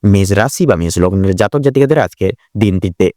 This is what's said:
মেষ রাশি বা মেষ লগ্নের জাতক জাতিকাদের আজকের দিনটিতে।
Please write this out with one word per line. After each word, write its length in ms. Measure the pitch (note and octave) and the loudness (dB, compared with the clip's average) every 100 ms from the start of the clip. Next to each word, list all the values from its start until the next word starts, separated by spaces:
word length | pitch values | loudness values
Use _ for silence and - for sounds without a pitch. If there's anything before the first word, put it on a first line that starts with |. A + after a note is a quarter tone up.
মেষ 260 | G#2 G2 G2 | 4 2 2
রাশি 320 | G2+ B2 - E3 | 0 -2 -2 0
বা 100 | F2+ | 0
মেষ 200 | E2+ F2 | -2 0
লগ্নের 360 | F2+ F#2+ F#2+ F#2+ | 0 2 0 0
জাতক 240 | G#2 D3 | -2 0
জাতিকাদের 400 | C#3 C3+ C3+ D#3 | 0 0 2 2
আজকের 320 | F#2+ - F#2+ G#2+ _ G#2 | -2 -4 -6 -6 _ -2
দিনটিতে। 500 | G#2 F#2 F2+ E2+ F#2 | 0 0 -4 -2 -2